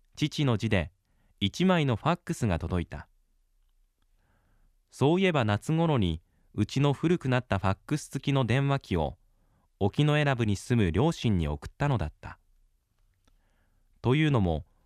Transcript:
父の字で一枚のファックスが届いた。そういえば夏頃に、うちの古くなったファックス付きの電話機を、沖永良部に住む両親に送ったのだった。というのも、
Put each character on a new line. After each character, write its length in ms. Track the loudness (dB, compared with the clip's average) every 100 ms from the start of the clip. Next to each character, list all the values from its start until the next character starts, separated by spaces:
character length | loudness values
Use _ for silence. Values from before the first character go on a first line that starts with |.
| _ -6
父 300 | -4 0 0
の 100 | 0
字 140 | 0
で 220 | 0 -2 -8 _ _ _ _
一 260 | -4 0 2
枚 180 | 2
の 120 | 2 0
フ 80 |
ァ 80 | -2
ッ 40 | -2
ク 80 | -4
ス 140 | -4 -2
が 120 | -2
届 260 | -2 -4
い 20 | -4
た。 200 | -10 -18 _ _ _ _ _ _ _ _ _ _ _ _ _ _ _ _ _ _
そ 260 | -2 2 2
う 40 |
い 60 | 2
え 60 |
ば 120 | 2
夏 280 | 0 0 0
頃 260 | 0 2 2
に、 240 | 0 -2 -8 _ _
う 100 | -4
ち 160 | -2 2
の 140 | 0
古 240 | 0 0 0
く 100 | 0
な 120 | -2
っ 60 | 0
た 120 | -2
フ 80 | 0
ァ 40 |
ッ 20 | -2 -4
ク 100 | -6
ス 100 | -6
付 160 | -6
き 80 | -2
の 140 | 0 2
電 200 | 0 0
話 140 | -2
機 160 | -2 -2
を、 220 | -2 -6 _ _ _ _ _ -2
沖 280 | 0 2 2
永 120 | 2
良 160 | 0
部 120 | 0 0
に 100 | -2
住 280 | 0 2
む 60 | 2
両 220 | 2 0
親 240 | 0 0 0
に 120 | 0
送 200 | -4 -8
っ 20 |
た 180 | -4 -2
の 100 | -2
だ 80 | -4
っ 60 | -8
た。 200 | -18 -20 _ _ _ _ _ _ _ _ _ _ _ _ _ _ _ _
と 140 | 0
い 120 | 2 2
う 40 |
の 100 | 2
も、 240 | 2 0 -6 _